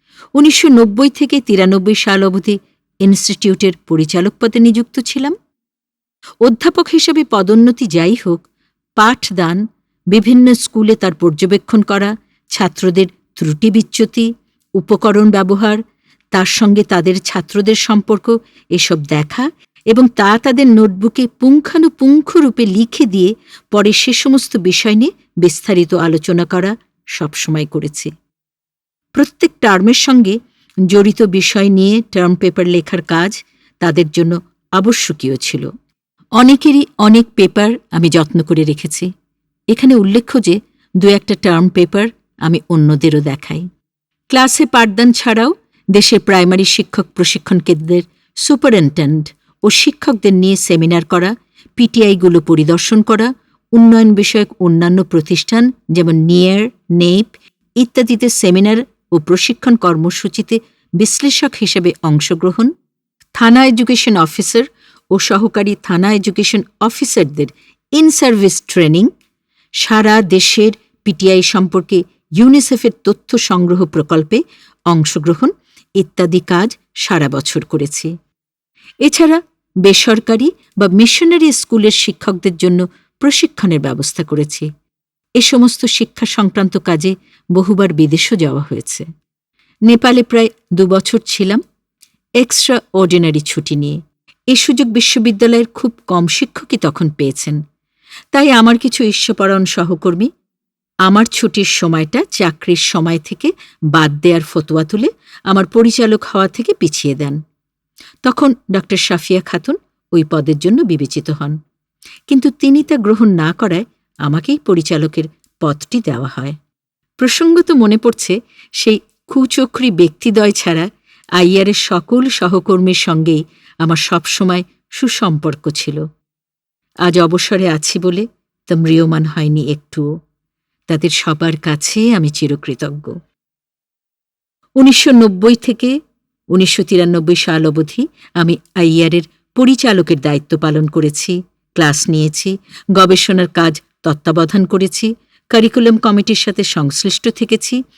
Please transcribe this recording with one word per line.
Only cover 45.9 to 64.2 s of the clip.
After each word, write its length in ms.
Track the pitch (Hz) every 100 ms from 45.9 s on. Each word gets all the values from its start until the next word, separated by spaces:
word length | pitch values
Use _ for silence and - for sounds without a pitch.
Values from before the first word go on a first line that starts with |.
| 196 208 208
প্রাইমারি 460 | 202 190 180 185 190
শিক্ষক 400 | - - - 185
প্রশিক্ষণ 440 | - 175 - - 185
কেন্দ্রের 440 | 180 165 160 180 175 _ _ -
সুপারিনটেন্ডেন্ট 880 | - 285 277 214 147 147 143 156 151 - _ _
ও 40 | 208
শিক্ষকদের 640 | - - - - 226 208
নিয়ে 240 | 190 185 190
সেমিনার 480 | - 165 165 170 160
করা, 260 | 180 180 233 _ _ _ -
পিটিআইগুলো 640 | 233 233 214 190 180 170
পরিদর্শন 580 | 156 160 151 170 - 220
করা, 260 | 214 214 226 262 _ _ _
উন্নয়ন 360 | 233 226 226 220 202
বিষয়ক 340 | 202 214 208 -
অন্যান্য 400 | 180 165 175 180
প্রতিষ্ঠান 600 | 185 170 156 170 - 226 247 254 -
যেমন 260 | 160 170 160
নিয়ার, 480 | 160 180 185 196 220 - -
নেপ 360 | 175 175 185 226 _ _ _ _ -
ইত্যাদিতে 520 | 240 - 226 226 240
সেমিনার 500 | - 190 180 202 220 262 _ -
ও 40 | 170
প্রশিক্ষণ 540 | 151 185 - 240 254 233
কর্মসূচিতে 800 | 180 160 170 - 196 - 208 226 - _ _
বিশ্লেষক 580 | 170 220 - 285 - 285 -
হিসেবে 340 | 196 196 175 -
অংশগ্রহণ, 640 | 160 151 - 165 185 180 240 349 _ _ _ _ _ -
থানা 260 | 233 240 262
এডুকেশন 500 | 233 240 240 -
অফিসার 480 | 202